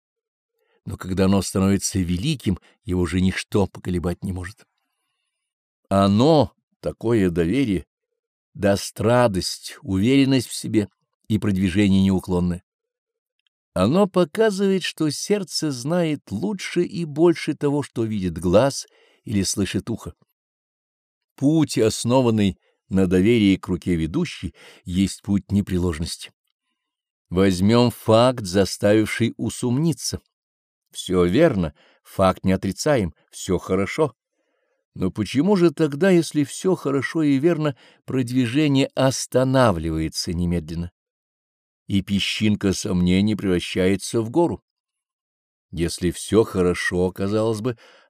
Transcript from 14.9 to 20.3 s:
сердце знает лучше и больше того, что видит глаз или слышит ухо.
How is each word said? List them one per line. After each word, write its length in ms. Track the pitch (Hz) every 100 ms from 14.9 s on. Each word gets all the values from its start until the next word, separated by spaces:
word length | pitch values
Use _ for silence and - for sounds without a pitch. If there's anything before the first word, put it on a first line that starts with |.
| - 156
сердце 600 | 139 - 202 185 - 156
знает 600 | 131 123 180 165 147 -
лучше 520 | 101 185 208 - -
и 220 | 180 185 165
больше 480 | 143 175 165 -
того, 300 | 143 147 143
что 200 | 135 -
видит 340 | 113 107 92 82
глаз 500 | 87 95 135 - - _ _ _
или 200 | - 110
слышит 460 | 117 - 98 - 90
ухо. 260 | 110 - - _